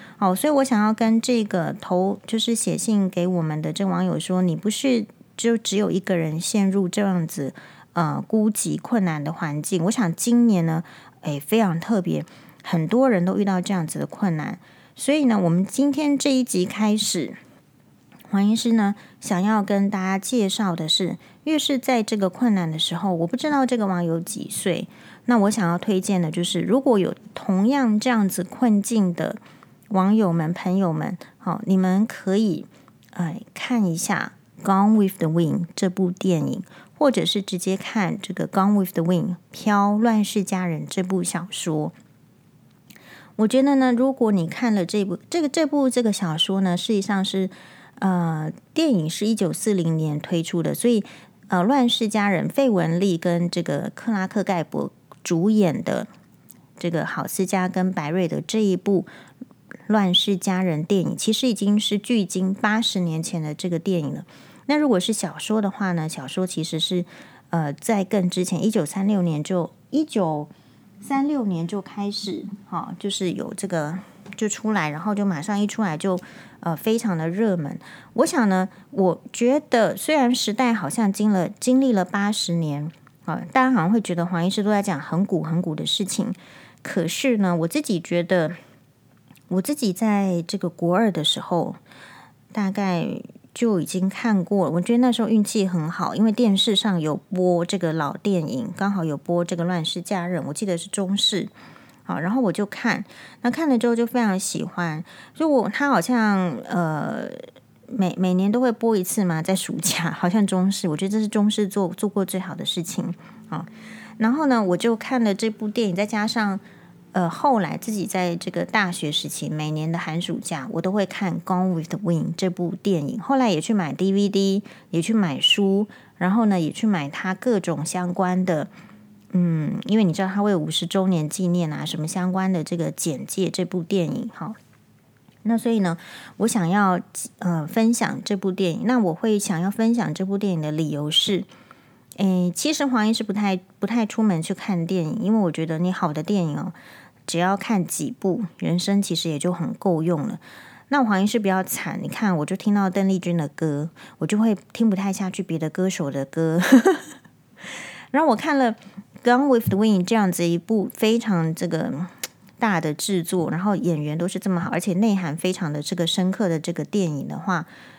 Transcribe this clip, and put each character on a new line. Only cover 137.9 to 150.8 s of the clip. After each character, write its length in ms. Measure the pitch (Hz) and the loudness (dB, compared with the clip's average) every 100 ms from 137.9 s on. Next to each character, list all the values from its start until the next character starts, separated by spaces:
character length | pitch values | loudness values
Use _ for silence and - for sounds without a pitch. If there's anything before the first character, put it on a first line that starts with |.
享 280 | 233 208 - | 2 -2 -4
这 120 | - 202 | -4 -2
部 160 | 190 | -2
电 220 | 185 185 | 0 0
影。 80 | 160 202 | 0 0
那 140 | 254 | 2
我 140 | 190 | 2
会 260 | 170 226 208 | 0 0 0
想 200 | 202 170 | 0 -2
要 120 | 185 | -2
分 240 | 202 226 233 | 0 2 2
享 180 | 156 | 0
这 120 | 151 190 | -2 -2
部 120 | 202 | -2
电 160 | 202 | 0
影 80 | 170 | -2
的 100 | 151 | -2
理 180 | 151 156 | -2 -2
由 200 | 147 151 | -2 0
是， 360 | - - 185 190 - - - _ _ - - | 0 2 0 -4 -14 -20 -20 _ _ -12 -2
诶， 340 | 196 185 180 | 2 2 0
其 200 | - 294 | 0 -2
实 120 | 311 285 | 0 0
黄 220 | 247 214 | 2 2
医 60 | |
师 100 | 226 | 0
不 80 | 220 | -2
太， 260 | 202 202 185 - - | -2 0 -2 -6 -6
不 80 | 196 | -2
太 180 | 233 214 | 0 -2
出 160 | - | 2
门 200 | 214 165 | 2 2
去 120 | 160 | -2
看 320 | 185 - 180 165 | -6 -2 -2 0
电 200 | 185 156 | 0 -2
影， 140 | 220 | -2
因 120 | 185 | 2
为 60 | 226 | 2
我 120 | 185 | 2
觉 140 | 147 165 | 0 -2
得 140 | 160 | 0
你 120 | 180 | -2
好 200 | 185 175 | 0 -2
的 100 | 151 | -2
电 220 | 160 202 165 | -2 0 0
影 120 | 147 | -2
哦， 160 | 175 - - - - _ - | -6 -10 -18 -20 -20 _ -6
只 120 | 165 | 0
要 180 | 180 196 | 0 0
看 300 | - 214 165 | 0 -2 -2
几 260 | - 147 | -4 -6
部， 320 | - 190 202 190 - | -4 -2 -2 -4 -4
人 200 | 170 175 | -2 0
生 240 | 202 202 | 2 0
其 140 | 196 165 | 2 -2
实 140 | 165 | -2
也 100 | 147 | -2
就 140 | 175 | -2
很 200 | 175 170 | -2 -4
够 300 | 156 202 165 | -2 0 2
用 180 | 165 160 | 2 0
了。 180 | 147 - - - - - | -2 -8 -14 -20 -20 -16